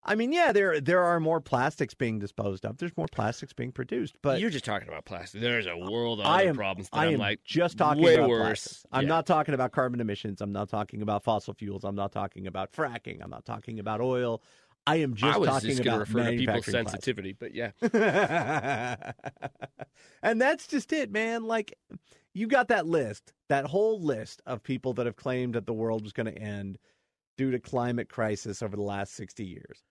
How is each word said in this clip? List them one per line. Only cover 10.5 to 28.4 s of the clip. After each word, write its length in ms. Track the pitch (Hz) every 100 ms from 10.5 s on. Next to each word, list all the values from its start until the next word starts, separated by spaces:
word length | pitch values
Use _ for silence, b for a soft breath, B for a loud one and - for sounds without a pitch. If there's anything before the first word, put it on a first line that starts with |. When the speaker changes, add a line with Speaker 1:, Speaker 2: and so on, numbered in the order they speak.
Speaker 1:
not 160 | 101 104
talking 340 | 107 104 107
about 220 | 107 101
fossil 280 | - 107 -
fuels. 280 | 101 104 98
I'm 140 | 98 101
not 160 | 98
talking 340 | 101 98 - 95
about 240 | 95 95
fracking. 460 | - 151 117 - -
I'm 80 | -
not 140 | -
talking 360 | - 110 113 110
about 200 | 104 107
oil. 400 | 127 127 123 113 b b b b -
I 100 | 160
am 180 | 147
just 200 | 110 107
Speaker 2:
I 40 | -
was 100 | 180
Speaker 1:
talking 220 | 135 110
Speaker 2:
just 120 | 131
gonna 120 | 120 113
Speaker 1:
about 120 | 104
Speaker 2:
refer 220 | 110 120
to 60 | 120
people's 300 | 123 104 -
Speaker 1:
manufacturing 160 | 120
plastics. 200 | 107 95
Speaker 2:
sensitivity, 280 | - 117 95
but 220 | 101 117
yeah. 180 | - 117 -
Speaker 1:
<laughs> 1600 | 233 226 208 277 302 165 120 151 127 123 120 120 - - - _ 135 _ - _ - b b b
And 180 | 214 226
that's 260 | 262 311 -
just 260 | 285 -
it, 180 | 311 240
man. 340 | 202 226 233
Like, 300 | 226 226 214 - _ - b b b
you 120 | 180 220
got 220 | 269 240
that 180 | 220 160
list, 460 | 165 117 104 _ _ _
that 180 | 139 139
whole 340 | 170 220 220
list 400 | 160 117 110 - -
of 160 | 123
people 320 | - 131 131
that 120 | 123 120
have 100 | 110
claimed 380 | 139 127 123
that 120 | 117 110
the 60 |
world 300 | 110 113 113
was 100 | 107
gonna 180 | - 110
end 480 | 90 107 101 98 98 _ _ _ _ _ -
due 140 | 135
to 80 | 127
climate 500 | - 131 120 120 -
crisis 540 | - 110 104